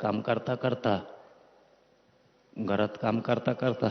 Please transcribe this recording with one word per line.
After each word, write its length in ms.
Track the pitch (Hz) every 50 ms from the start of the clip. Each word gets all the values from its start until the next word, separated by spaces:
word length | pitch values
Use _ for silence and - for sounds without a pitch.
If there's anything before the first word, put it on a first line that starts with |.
काम 200 | - 107 104 110
करता 340 | 110 123 117 113 - 131 127
करता, 460 | - - 127 120 - - 113 101 87 - - - - - - - - - - - - _ _ _ _ _ _ _ _ _ _ _ _ _ _ _ _ _ _ - 110
घरात 300 | 110 98 101 98 107 101 - - -
काम 180 | 110 110 117
करता 320 | - - 120 113 - 127 120
करता 360 | - 127 127 - - 113 107